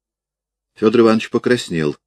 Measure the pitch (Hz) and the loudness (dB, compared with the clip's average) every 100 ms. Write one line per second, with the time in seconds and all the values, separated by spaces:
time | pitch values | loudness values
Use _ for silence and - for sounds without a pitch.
0 | _ _ _ _ _ _ _ - 110 123 | _ _ _ _ _ _ _ -4 0 4
1 | 113 110 - 120 123 123 - 85 76 - | 4 2 -2 -4 -2 -2 -4 -6 -6 -6